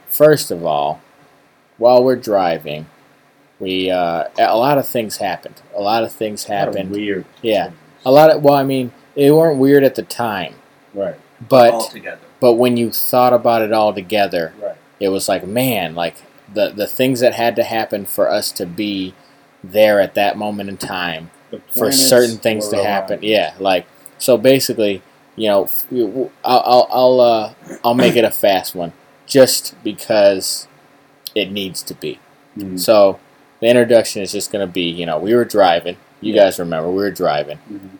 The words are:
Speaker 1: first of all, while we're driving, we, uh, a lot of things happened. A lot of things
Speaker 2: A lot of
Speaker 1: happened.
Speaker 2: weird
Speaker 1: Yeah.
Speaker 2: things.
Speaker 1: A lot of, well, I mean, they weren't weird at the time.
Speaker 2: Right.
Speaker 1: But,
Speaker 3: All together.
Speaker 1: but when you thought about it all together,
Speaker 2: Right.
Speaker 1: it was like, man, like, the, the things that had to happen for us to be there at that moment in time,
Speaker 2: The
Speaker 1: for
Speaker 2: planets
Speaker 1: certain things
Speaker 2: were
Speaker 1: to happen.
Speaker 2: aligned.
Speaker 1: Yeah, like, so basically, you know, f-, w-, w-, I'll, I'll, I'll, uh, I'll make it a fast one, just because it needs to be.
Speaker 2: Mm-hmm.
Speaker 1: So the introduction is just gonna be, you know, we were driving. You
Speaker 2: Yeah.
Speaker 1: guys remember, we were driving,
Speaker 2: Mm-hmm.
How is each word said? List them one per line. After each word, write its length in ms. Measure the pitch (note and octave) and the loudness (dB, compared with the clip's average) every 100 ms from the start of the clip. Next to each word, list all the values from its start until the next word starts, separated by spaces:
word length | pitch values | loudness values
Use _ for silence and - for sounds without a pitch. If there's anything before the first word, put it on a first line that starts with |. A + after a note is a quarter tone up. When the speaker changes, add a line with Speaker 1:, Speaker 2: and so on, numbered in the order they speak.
| - | -10
Speaker 1:
first 420 | - D3+ D3 - | 4 4 4 0
of 140 | F2 E2 | -6 -4
all, 360 | D2 D2 D#2 _ _ _ _ _ _ _ _ | -2 -4 -6 _ _ _ _ _ _ _ _
while 260 | A#2 B2+ | 4 4
we're 120 | B2+ B2 | 4 0
driving, 720 | A2+ G2 F2 D#2+ D2+ D2+ D#2+ _ _ _ _ _ _ _ | 0 0 0 -2 -6 -12 -14 _ _ _ _ _ _ _
we, 300 | F#2+ F#2 F#2 | -6 -4 -2
uh, 360 | F2+ E2+ E2 - - | -2 -2 -2 -6 0
a 200 | A2 A2 | 0 2
lot 200 | C3 C#3+ | 2 0
of 100 | B2 | -2
things 300 | B2 G#2+ - | -6 -6 -6
happened. 440 | G2+ E2 - - _ - | -6 -8 -12 -20 _ -6
A 60 | |
lot 220 | G2+ A2+ | -2 -2
of 80 | A2+ | -4
things 360 | - G#2+ G#2 - | -6 -8 -8 -8
Speaker 2:
A 40 | |
lot 160 | G2+ G2 | -4 -4
of 60 | G2+ | -6
Speaker 1:
happened. 160 | F#2+ | -8
Speaker 2:
weird 340 | G2+ G#2 F#2+ F2 _ | -8 -6 -6 -10 _
Speaker 1:
Yeah. 240 | A#2 G#2+ F2+ | -2 -2 -2
Speaker 2:
things. 100 | - _ _ C3 | -10 _ _ 2
Speaker 1:
A 60 | |
lot 180 | C#3 D#3 | 6 6
of, 120 | D3+ | 6
well, 100 | D3 C#3+ | 4 4
I 80 | |
mean, 280 | C3+ C3+ B2 - _ - | 0 -4 -6 -10 _ 2
they 160 | C#3+ | 4
weren't 260 | D#3 E3 C#3 | 6 4 2
weird 260 | C3+ C#3+ | 4 6
at 120 | C3+ - | 4 0
the 80 | |
time. 520 | F#2 - A#2 G2 D#2 G#1+ _ _ _ | -8 -6 -6 -6 -8 -14 _ _ _
Speaker 2:
Right. 220 | G2+ F#2+ - _ _ A2+ | -8 -8 -8 _ _ 2
Speaker 1:
But, 240 | C3 A#2 | 6 6
Speaker 3:
All 100 | - - | 6 -6
together. 320 | - - - - _ | -10 -16 -18 -20 _
Speaker 1:
but 140 | B2 | 2
when 240 | A2+ B2 A#2+ | 4 2 2
you 140 | A#2 | -2
thought 420 | - - B2+ B2 | -4 -2 2 4
about 280 | A#2+ A#2+ A#2 | 4 2 0
it 100 | A2 | 0
all 200 | A2 G#2+ | 2 0
together, 600 | G2+ F2 G#2+ G2 F2 D#2+ G#2 | -2 -4 -2 0 -2 -6 -8
Speaker 2:
Right. 140 | G#2 - _ _ | -12 -12 _ _
Speaker 1:
it 100 | G2 | -4
was 200 | F#2+ - | -2 -2
like, 160 | F#2 F2+ | -4 -4
man, 500 | A2 C3 G#2+ E2+ E2 | -2 -2 -2 -6 -6
like, 200 | E2+ - - _ - | -8 -8 -20 _ -10
the, 160 | G2+ F#2 | -4 -4
the 180 | F#2+ G2+ | -4 -10
things 320 | - C3 B2 | -2 -2 2
that 140 | B2 | 0
had 220 | G#2+ A#2 A2+ | 2 -2 0
to 60 | |
happen 420 | A#2 A2+ A2 G2+ G2 | -2 -2 -4 -6 -6
for 240 | - G2 | -2 0
us 220 | G2+ - | 0 -4
to 120 | - F2+ | -8 -10
be 480 | E2+ G#2 G2 F#2 - _ _ _ _ | -6 -6 -6 -8 -12 _ _ _ _
there 360 | F#2+ G#2 G#2+ G2+ | -6 2 4 4
at 160 | F#2 - | 2 0
that 220 | G2+ G#2 | -2 -2
moment 320 | G#2 G#2 G2 | -8 -8 -10
in 80 | G2 | -10
time, 520 | G2 F#2+ F2 D#2+ E2+ _ _ | -10 -6 -6 -8 -14 _ _
Speaker 2:
The 60 | - | -18
Speaker 1:
for 140 | _ - A2 | _ -4 -2
Speaker 2:
planets 220 | A2 C3 | 0 4
Speaker 1:
certain 280 | B2 B2 A2+ | 4 2 -2
things 280 | A#2 G#2+ G#2 | -4 -4 -4
Speaker 2:
were 100 | G2+ | -2
Speaker 1:
to 60 | |
happen. 360 | G2+ G2+ F#2+ G2+ | -2 -2 -4 -6
Speaker 2:
aligned. 40 | G#2 | -2
Speaker 1:
Yeah, 280 | G#2+ D#2+ F2+ | 0 -2 -4
like, 260 | G2 F#2 - _ - _ | -2 -2 -4 _ -20 _
so 200 | - A#2 | 0 4
basically, 640 | B2 C3+ - A2+ G#2 F#2+ _ _ _ - | 4 2 0 -2 -2 -4 _ _ _ -6
you 120 | G#2+ | 0
know, 180 | G2+ F#2 | 0 0
f-, 200 | - - | -6 -6
w-, 180 | B2+ G#2+ | -4 -4
w-, 220 | B2 - _ | -4 -8 _
I'll, 200 | - B2 - | 0 0 4
I'll, 220 | B2 - | 4 4
I'll, 280 | B2 B2+ B2+ | 2 4 6
uh, 320 | A#2+ A2+ G#2 - - - | 4 2 -2 -14 -20 -4
I'll 100 | A#2+ | -2
make 220 | B2 B2+ A#2+ | 2 2 2
it 80 | |
a 80 | G#2 | -2
fast 420 | - G#2 F#2 - | 0 0 0 -4
one, 200 | F2+ E2+ - _ _ - | -10 -12 -12 _ _ -2
just 480 | C3+ B2+ - - - | 4 4 2 -6 -10
because 840 | A2 G2 - A2 G2+ F#2+ - - - _ _ _ _ _ - G#3 | -10 -10 -2 4 4 4 -4 -10 -12 _ _ _ _ _ -10 -6
it 160 | F#3+ | -6
needs 320 | G3+ F#3+ E3+ | -6 -8 -10
to 100 | - | -14
be. 260 | - D2+ B1+ _ _ _ G#2 | -12 -12 -14 _ _ _ -14
Speaker 2:
Mm-hmm. 200 | G2 F#2 | -10 -6
Speaker 1:
So 420 | F2+ G#2+ G2 F#2 _ _ _ _ | 2 4 4 2 _ _ _ _
the 80 | A#2 | -2
introduction 540 | B2 A#2 A#2 G#2 G#2+ | 0 2 2 2 -8
is 80 | F#2+ | -8
just 200 | G#2 - | -8 -8
gonna 140 | G2+ F#2+ | -6 -6
be, 140 | F2+ E2+ | -4 -6
you 160 | E2+ E2+ | -6 -6
know, 140 | D#2 | -6
we 160 | F#2+ A#2+ | 0 0
were 100 | A2+ | 2
driving. 520 | G#2 F2+ E2+ F2 F2+ _ _ | 2 2 2 -2 -12 _ _
You 120 | G#2+ | -2
Speaker 2:
Yeah. 120 | G#2 G2 | 4 2
Speaker 1:
guys 140 | F#2 | 2
remember, 300 | E2+ E2 E2 | -6 -4 -2
we 140 | F#2+ | -2
were 80 | G2+ | -4
driving, 480 | F2+ F2 D2 D2 D2+ - | -2 -2 -2 -4 -12 -16
Speaker 2:
Mm-hmm. 160 | G2+ F#2+ | -18 -18